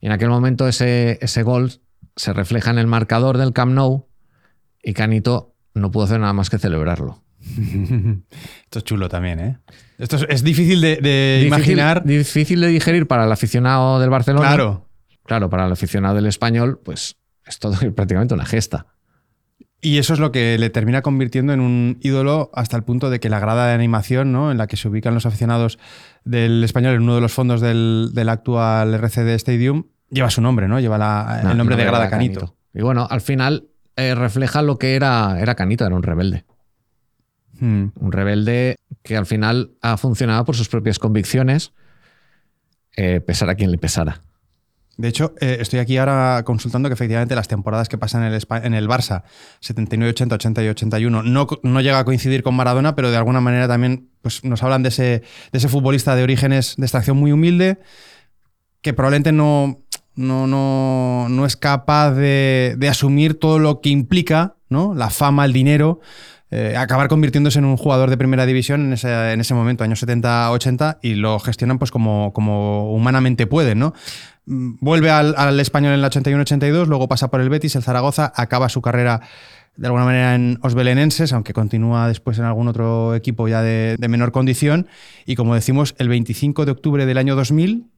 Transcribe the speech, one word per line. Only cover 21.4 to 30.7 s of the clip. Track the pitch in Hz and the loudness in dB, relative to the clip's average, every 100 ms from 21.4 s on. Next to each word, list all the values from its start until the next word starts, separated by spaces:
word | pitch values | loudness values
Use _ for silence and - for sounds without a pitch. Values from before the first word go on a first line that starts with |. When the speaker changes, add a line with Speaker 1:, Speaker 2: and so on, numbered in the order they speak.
| 135 | 0
Speaker 2:
en | 139 | 0
un | 127 123 120 123 | 2 2 0 -2
ídolo | 139 135 135 151 143 | -2 0 0 0 -2
hasta | - 117 120 | -4 -4 -4
el | |
punto | 107 123 135 | -2 -2 -2
de | 123 | -2
que | 117 | -2
la | 107 | -2
grada | 107 113 120 | 0 0 2
de | |
animación, | 120 117 113 104 127 135 | 2 2 0 0 -2 0
¿no?, | 127 151 | 0 0
en | 123 | -2
la | 107 | -4
que | 104 | -4
se | 110 | -4
ubican | 107 117 | -4 -2
los | 117 | -2
aficionados | 117 104 117 117 117 - - - - _ | -2 -2 0 0 0 -4 -20 -20 -20 _
del | - 120 117 117 | -6 -2 2 2
Español | 117 113 127 | 2 2 2
en | 123 | 2
uno | 117 | 2
de | 120 | 2
los | 117 | 0
fondos | - 127 120 | 0 0 0
del, | 117 113 113 113 113 | 0 0 2 0 -2
del | 120 113 | -2 -2
actual | 113 - 120 113 110 110 | -2 -2 0 0 2 0
R | 110 113 | 0 -2
C | 117 | -2
D | 117 | 0
Stadium, | 113 117 120 123 147 - _ _ | 0 0 0 0 -2 -6 _ _
lleva | 131 127 | -2 -2
su | 101 | 0
nombre, | 117 123 | 0 2
¿no? | 98 | 0